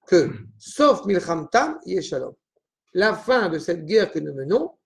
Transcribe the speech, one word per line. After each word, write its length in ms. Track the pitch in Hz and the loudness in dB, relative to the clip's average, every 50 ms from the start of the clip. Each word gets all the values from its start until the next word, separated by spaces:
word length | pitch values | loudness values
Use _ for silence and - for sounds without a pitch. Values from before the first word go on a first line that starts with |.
| _ | _
que, 240 | - 185 170 139 - 120 107 - - - | 2 4 4 4 2 -2 -8 -14 -18 -20
sauf 480 | _ - - - - 294 285 240 - - | _ -20 -8 0 2 4 4 4 2 0
milchamtam, 760 | 202 196 175 - 165 170 160 151 - - 233 285 311 311 - - | -2 -2 -2 -2 -2 -4 -4 -2 0 2 2 2 0 -4 -8 -8
yeshalom. 500 | 180 185 185 143 - 151 131 131 - - _ _ _ _ _ _ _ _ _ _ _ - | -6 -4 -4 -4 -4 -6 -6 -8 -8 -12 _ _ _ _ _ _ _ _ _ _ _ -2
La 200 | 180 202 220 202 | 0 0 0 0
fin 360 | - - 226 254 247 214 175 | -2 0 0 2 2 2 0
de 80 | 160 156 | -2 -4
cette 260 | - - 175 170 160 | -4 -4 -6 -4 -2
guerre 260 | 151 208 220 196 - | 0 2 2 2 2
que 80 | - 160 | -2 -6
nous 140 | 151 147 | -6 -6
menons, 400 | 143 135 135 143 196 262 330 349 - _ _ | -8 -8 -2 0 0 0 0 -2 -8 _ _